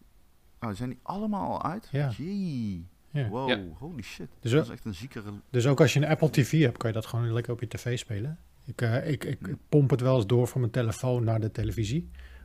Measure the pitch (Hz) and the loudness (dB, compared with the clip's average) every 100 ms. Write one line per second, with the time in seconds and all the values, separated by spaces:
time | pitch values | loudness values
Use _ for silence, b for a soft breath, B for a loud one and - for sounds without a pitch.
0 | - - - _ _ - 117 98 123 - | -20 -20 -20 _ _ -10 -8 -6 -8 -8
1 | - 185 214 202 180 101 135 190 - 135 | -8 -6 -4 -4 -4 -4 -4 -6 -4 -2
2 | 143 110 160 202 185 131 110 90 87 - | -2 -2 -6 -4 -4 -2 -4 -6 -10 -18
3 | _ 147 117 113 135 120 92 80 143 170 | _ -4 -2 -2 -2 -2 -4 -12 -12 -10
4 | - - 170 - 120 139 117 110 117 90 | -12 -14 -16 -8 2 2 2 -4 -10 -10
5 | 120 117 104 101 - 123 120 135 143 139 | -10 -12 -12 -12 -4 2 4 8 8 6
6 | 151 156 156 - 123 156 135 113 117 110 | 4 4 4 4 4 6 4 4 -2 -2
7 | - 117 117 117 120 117 110 - 120 120 | -2 -2 0 0 -2 -6 -6 -6 -4 -4
8 | - 101 127 165 - _ - - 120 120 | -4 -6 -6 -8 -14 _ -14 -2 0 2
9 | 147 127 - 143 - 135 - 151 135 123 | 0 -2 -4 -6 -6 -10 2 4 6 4
10 | 123 131 98 123 123 135 117 131 110 - | 4 2 4 2 2 0 0 0 -2 -2
11 | 131 123 113 110 107 - 107 95 101 151 | -2 0 2 0 0 -2 -4 -2 -2 -2
12 | 175 B B B | -4 B B B